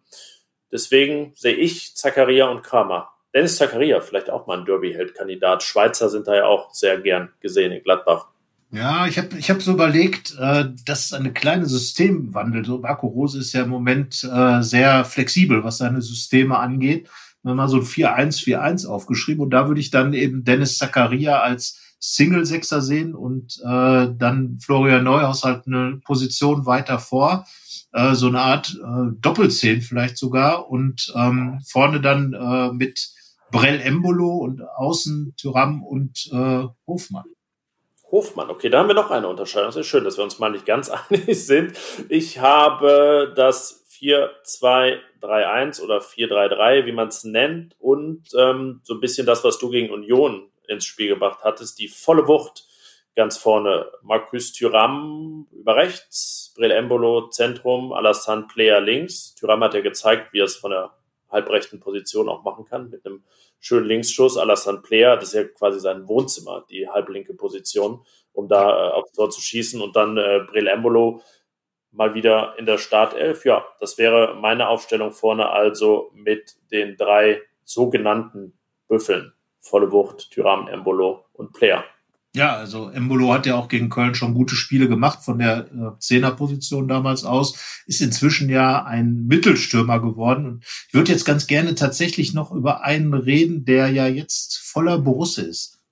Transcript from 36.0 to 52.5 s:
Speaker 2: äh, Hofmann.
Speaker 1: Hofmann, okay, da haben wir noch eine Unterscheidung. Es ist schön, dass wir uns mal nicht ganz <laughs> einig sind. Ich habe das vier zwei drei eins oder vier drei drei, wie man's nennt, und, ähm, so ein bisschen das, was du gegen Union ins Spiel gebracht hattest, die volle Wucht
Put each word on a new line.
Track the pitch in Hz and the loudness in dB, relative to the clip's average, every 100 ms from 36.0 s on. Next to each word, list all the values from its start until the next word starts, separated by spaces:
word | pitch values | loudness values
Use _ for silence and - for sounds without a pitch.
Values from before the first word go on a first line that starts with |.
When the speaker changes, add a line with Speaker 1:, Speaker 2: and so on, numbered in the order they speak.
| 135 - - | -6 -8 -8
Speaker 2:
äh, | 127 131 127 127 - - | -4 -2 -2 -4 -12 -10
Hofmann. | 180 - 180 - _ _ _ _ _ _ _ - | -10 -10 -14 -16 _ _ _ _ _ _ _ 0
Speaker 1:
Hofmann, | 208 - - 76 | 0 0 -6 -10
okay, | 87 - | -4 2
da | 135 | 4
haben | 202 | 4
wir | 208 | 2
noch | 202 | 2
eine | 135 95 | 0 -2
Unterscheidung. | 92 95 104 107 | -6 -6 -2 -2
Es | 151 | -4
ist | - | 0
schön, | 139 | 0
dass | 127 - | 0 -4
wir | |
uns | 101 - | -6 -4
mal | 110 | -4
nicht | 101 - | -4 -2
ganz | 120 139 | -2 -2
<laughs> | - - | -8 -2
einig | 196 - 202 - | -2 0 -2 2
sind. | 143 170 - - - - | 2 2 -6 -14 -14 -4
Ich | 160 160 - | -2 -2 0
habe | 131 147 151 127 143 143 147 147 139 131 | 4 6 6 4 4 6 6 4 2 2
das | 131 131 - - - | 2 2 -4 -12 -20
vier | - 139 143 139 - | -8 0 2 0 -4
zwei | - - 123 127 127 127 - _ | -6 0 4 4 2 -2 -10 _
drei | 101 107 92 | -2 0 0
eins | 113 143 - | 0 -4 -6
oder | 98 104 | -4 -4
vier | - - 113 | -4 -8 -2
drei | 101 101 | 0 0
drei, | 98 113 139 120 | 2 4 4 2
wie | |
man's | 117 110 - | -2 -4 -6
nennt, | 110 113 147 165 165 _ | -4 -2 -2 -4 -14 _
und, | 131 139 156 160 _ 123 | 0 0 -2 -12 _ 2
ähm, | 131 131 131 120 | 2 2 -4 -12
so | - | -12
ein | 110 | -6
bisschen | 123 123 120 | -4 -2 0
das, | 117 | 2
was | 120 - | 2 0
du | 123 | -2
gegen | 120 110 | -2 -4
Union | 104 104 123 143 101 - _ - | -6 0 4 2 0 -14 _ -12
ins | 104 - | -10 -10
Spiel | - 104 | -6 -4
gebracht | 95 98 - | 0 -2 -2
hattest, | 107 - 117 - | -4 -4 -8 -12
die | 104 | -12
volle | - - 160 143 | -6 2 4 6
Wucht | 151 151 | 4 2